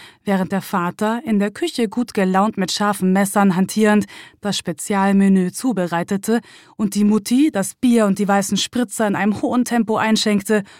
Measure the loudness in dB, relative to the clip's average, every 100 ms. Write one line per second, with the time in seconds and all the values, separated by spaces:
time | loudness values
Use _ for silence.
0 | -10 _ -4 -2 -2 -6 -4 -4 -4 -2
1 | -4 -4 -2 0 -2 -4 -6 -2 -2 -2
2 | -4 -2 0 2 0 -2 -4 -2 -2 0
3 | 2 2 2 2 2 2 0 2 2 2
4 | 0 -8 -20 _ -6 -6 -6 -8 -4 0
5 | 2 4 4 4 2 -2 -4 -2 -2 -2
6 | -2 -4 -2 -2 -4 -18 -16 -6 -4 0
7 | 2 2 2 2 2 0 -4 -2 2 4
8 | 2 2 0 0 0 -4 -4 -4 -4 -2
9 | -2 0 -2 -2 -2 -2 0 0 0 0
10 | 0 2 2 0 0 -2 -2